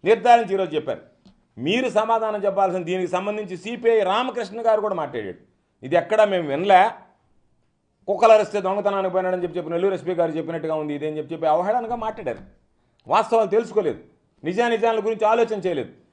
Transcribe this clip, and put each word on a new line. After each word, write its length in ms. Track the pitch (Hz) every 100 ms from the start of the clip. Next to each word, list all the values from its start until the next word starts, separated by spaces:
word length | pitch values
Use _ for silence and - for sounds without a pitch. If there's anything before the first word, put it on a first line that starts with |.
నిర్ధారించి 500 | 170 214 240 233 208 190
ఈరోజు 160 | 180 151
చెప్పారు. 260 | 135 117 - _ - _ _ -
మీరు 300 | 135 226 254 196
సమాధానం 460 | 220 226 220 214
చెప్పాల్సిన 380 | 202 190 190 180 170
దీనికి 200 | 185 180 180
సంబంధించి 400 | 196 208 208 180
సీపీఐ 380 | 220 240 233 226 185
రామకృష్ణ 500 | 208 254 233 196 220 226
గారు 120 | 214 208
కూడా 100 | 180
మాట్లాడాడు. 400 | 143 127 101 87 _ _ _ _
ఇది 120 | 131 170
ఎక్కడా 220 | - 220 214
మేము 140 | 185 156
వినలే, 300 | 139 196 185 208 - - _ _ _ _ _ _ _ _ _ -
కుక్కలు 260 | 190 226 214
అరిస్తే 240 | 208 202 185
దొంగతనానికి 460 | 202 202 196 190 180
పోయినాడని 280 | 185 185
చెప్పి, 140 | 175 170
చెప్పి 140 | 156
నెల్లూరు 220 | 170 196 185
ఎస్పీ 160 | 147 175
గారు 120 | 165 156
చెప్పినట్టుగా 380 | 160 165 160 156
ఉంది 120 | 151 147
ఇదేం 160 | 151 151
చెప్పి, 140 | 147
చెప్పి 140 | 160 160 160
అవహేళనగా 420 | 180 240 226 233
మాట్లాడారు. 380 | 220 214 156 104 - _ _ _ _ _ -
వాస్తవాలు 420 | 180 220 226 208 208
తెలుసుకోలేదు, 440 | 233 214 170 107 - _ _ _
నిజానిజాల 580 | 151 185 240 226 226 220 208
గురించి 180 | 220 214
ఆలోచన 280 | 233 226 214 180
చేయలేదు. 260 | 156 117 - _